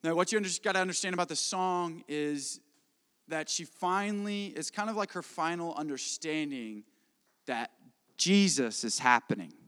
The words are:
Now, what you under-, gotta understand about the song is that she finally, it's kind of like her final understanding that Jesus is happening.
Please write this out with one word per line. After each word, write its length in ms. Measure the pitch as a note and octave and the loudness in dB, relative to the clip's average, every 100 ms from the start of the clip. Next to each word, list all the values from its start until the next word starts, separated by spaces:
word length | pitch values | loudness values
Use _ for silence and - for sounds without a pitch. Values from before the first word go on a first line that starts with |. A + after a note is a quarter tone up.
Now, 120 | E3 | 2
what 180 | E3 F#3+ | 2 2
you 60 | G#3+ | 0
under-, 100 | G3 E3+ | 0 -2
gotta 180 | G#3+ F#3+ | 0 2
understand 320 | F#3 - F#3+ | 2 0 -2
about 160 | F3+ E3+ | 0 0
the 80 | D#3 | 0
song 640 | - F#3+ F#3 F3+ F3 E3 - | -2 0 0 0 -2 -6 -6
is 500 | D3 D3 D3 C3+ - _ _ _ _ _ _ - | -2 -2 -2 -6 -10 _ _ _ _ _ _ -8
that 220 | D#3 D3+ | -6 -4
she 140 | - | -4
finally, 840 | E3 - F3+ F#3+ G3+ G#3 G3+ G3+ G3+ | -6 -4 0 2 2 -2 -2 -4 -4
it's 240 | - - | -6 -6
kind 180 | - G#3+ | -4 -2
of 80 | A3 | -2
like 160 | G3 | -4
her 80 | F3+ | -4
final 540 | D#3+ - D#3+ E3+ E3+ | -8 -2 -2 -2 -4
understanding 1080 | D#3 D3+ C3+ - - D#3 D#3 D3+ C3+ A2 G#2 - _ _ _ _ _ | -4 -4 -4 -4 -4 -2 -2 -2 -4 -8 -10 -14 _ _ _ _ _
that 260 | - A#2+ A#2+ _ - _ _ - | -4 -4 -4 _ -20 _ _ -2
Jesus 680 | F3+ G3+ G3 C#3 A#2+ G#2 | 6 8 6 4 0 0
is 160 | A2+ - | -2 2
happening. 540 | C3 A#2+ - - E2+ - | 6 6 4 -4 -4 -16